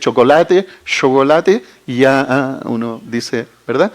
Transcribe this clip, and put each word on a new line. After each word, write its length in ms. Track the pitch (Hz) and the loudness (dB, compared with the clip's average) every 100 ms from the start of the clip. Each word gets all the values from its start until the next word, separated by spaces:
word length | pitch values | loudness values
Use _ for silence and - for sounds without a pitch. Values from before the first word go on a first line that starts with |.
chocolate, 640 | - 117 123 147 170 185 190 - | -2 2 4 4 4 0 -2 -12
chocolate, 800 | - - 143 135 135 156 175 208 - _ - | -8 -2 0 2 2 2 2 -2 -2 _ -10
y 120 | 123 | 0
ya, 260 | 131 135 135 | 2 2 0
ah, 320 | 131 131 135 | -2 -2 -8
uno 360 | - 117 117 113 | -8 -6 -6 -10
dice, 420 | 117 117 - 120 117 _ | -8 -8 -6 -8 -8 _
¿verdad? 280 | _ 120 190 | _ -2 0